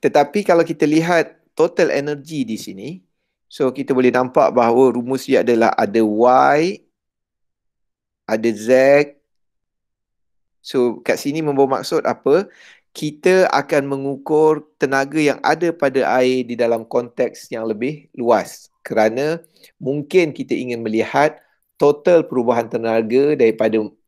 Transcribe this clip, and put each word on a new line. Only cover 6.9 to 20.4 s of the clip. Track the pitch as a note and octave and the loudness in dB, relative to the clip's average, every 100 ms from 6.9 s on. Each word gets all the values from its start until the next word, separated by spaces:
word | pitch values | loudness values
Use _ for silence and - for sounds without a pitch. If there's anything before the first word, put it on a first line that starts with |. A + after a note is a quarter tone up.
| _ _ _ _ _ _ _ _ _ _ _ _ _ | _ _ _ _ _ _ _ _ _ _ _ _ _
ada | - A2 A2+ | -6 -2 -2
Z. | G#2 A2 C3 C3+ C#3+ D3 _ _ _ _ _ _ _ _ _ _ _ _ _ _ _ | -4 2 4 6 4 2 _ _ _ _ _ _ _ _ _ _ _ _ _ _ _
So, | - C#3 B2 A2 | -6 0 0 -2
kat | - - | -4 -4
sini | D3+ D3+ | -4 -4
membawa | D#3 C3+ C3+ B2+ | -4 0 0 0
maksud | - D#3+ - | -2 -4 -4
apa? | A#2+ - D#3 G#3 _ - _ _ | -4 0 0 0 _ -20 _ _
Kita | - D3+ D3+ F3+ F#3 F#3 | -10 -10 -4 0 2 2
akan | C#3 C#3 D3+ C#3 | 0 0 -2 -2
mengukur | C#3 C3+ C#3 C#3 D#3 D#3 D#3 D3 _ | -6 -6 -8 -2 2 2 0 -6 _
tenaga | C#3+ C3+ C#3 D#3 | -2 0 -2 0
yang | D3 - | 0 0
ada | - D#3+ E3+ | -2 0 -2
pada | E3 C#3 C3+ D#2+ B2 | -2 -2 0 0 0
air | B2+ B2+ | 0 0
di | A#2 | -4
dalam | A#2+ A#2 A2+ | -4 -2 -2
konteks | A#2 B2 A#2+ - B2 - - | -2 -6 -6 -6 -6 -6 -14
yang | A#2+ | -10
lebih | A2+ G#2+ B2+ D3+ _ | -8 -6 -6 -8 _
luas. | - A#2+ A2 F2 - - _ | -8 0 0 0 -14 -20 _
Kerana | - G2 A2 A#2 D3 E3+ _ _ - _ | -6 0 0 0 -4 -6 _ _ -20 _
mungkin | B2+ D3 D3 F#3 E3 | -8 -6 -2 0 0
kita | B2+ | -4